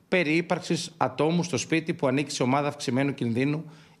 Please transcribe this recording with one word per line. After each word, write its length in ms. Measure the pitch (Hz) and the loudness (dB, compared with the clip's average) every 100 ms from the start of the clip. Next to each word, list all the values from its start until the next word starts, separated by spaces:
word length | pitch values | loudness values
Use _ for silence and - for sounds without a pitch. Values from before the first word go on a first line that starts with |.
| _ | _
περί 280 | 185 151 160 | 0 2 2
ύπαρξης 580 | 170 170 - 170 - - | 0 -4 0 -2 -4 -2
ατόμου 460 | 127 - 151 170 | -2 2 2 2
στο 140 | 165 123 | 0 -2
σπίτι 360 | - 165 165 | 0 -2 0
που 140 | - 135 | -2 0
ανήκει 240 | 135 147 | 0 -2
σε 120 | - | 0
ομάδα 240 | 127 139 143 | 2 2 0
αυξημένου 460 | 143 - 123 139 | -2 -2 0 0
κινδύνου 580 | 127 120 113 139 147 160 - - _ | 0 -2 0 0 -2 -6 -16 -20 _